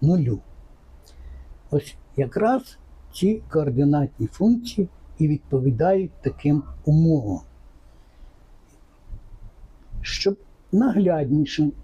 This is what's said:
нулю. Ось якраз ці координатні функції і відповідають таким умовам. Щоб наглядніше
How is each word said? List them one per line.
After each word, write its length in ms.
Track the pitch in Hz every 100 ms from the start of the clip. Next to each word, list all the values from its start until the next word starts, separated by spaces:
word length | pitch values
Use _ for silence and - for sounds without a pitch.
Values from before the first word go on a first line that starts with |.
нулю. 380 | 147 180 123 101 - - - - - - - - - - - - -
Ось 240 | 147 - - - -
якраз 600 | 127 185 220 262 - - - - -
ці 280 | - 190 220 -
координатні 760 | 160 143 120 143 147 139 - -
функції 600 | - 208 233 233 - 185 - - -
і 100 | 151
відповідають 840 | 147 - 135 131 117 170 190 185 -
таким 420 | - - 143 147 - - -
умовам. 560 | 151 165 156 104 87 - - - - - - - - - - - - - - - _ - - - - - - - - - -
Щоб 360 | - - 196 202 - - -
наглядніше 1000 | 190 262 202 185 160 135 151 143 - 151 -